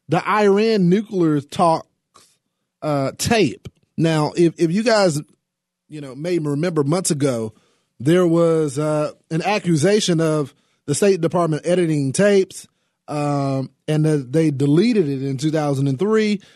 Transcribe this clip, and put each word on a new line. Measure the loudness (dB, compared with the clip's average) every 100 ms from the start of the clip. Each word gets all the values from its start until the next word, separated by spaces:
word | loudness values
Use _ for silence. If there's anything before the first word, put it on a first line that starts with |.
| -4
the | -4 0
Iran | 2 4 4 2 2 2
nuclear | 2 0 -2 0 0
talks, | -4 0 0 0 -4 _ _ _ _ _ _ _ _ _
uh, | -4 -2 -2 -4
tape. | -2 0 0 -2 -16 -20 _ -2
Now, | 0 2 0 2
if, | 0 2
if | -2
you | 0
guys, | 2 2 2 0 -6 _ _ _ _ _ _
you | -16
know, | -16 -10
may | -4 -4
remember | -2 -2 -2 -2
months | 0 0 -2
ago, | -2 -2 -2 -6 -12 _ _ _ -6
there | 0 2 4
was, | 2 2 2 -2 -2
uh, | -2 -2 -4 -8 -8
an | -4
accusation | -2 -2 0 0 2 2 2 0
of | 0 0 -4 _ _ _ -6
the |
State | 0 2 2
Department | 0 0 0 -2
editing | -2 0 0 0 -2
tapes, | 2 4 4 0 -6 -20 _ _ _ -10
um, | -6 -2 -2 -2 -4 -6 _ -4
and | 0
that | 2 0 -2
they | 0 0
deleted | 0 2 2 2 2 0
it | -2
in | -6 -4
two | -2
thousand | -2 -2 0 -2
and | -2
three. | 0 2 0 -2 -8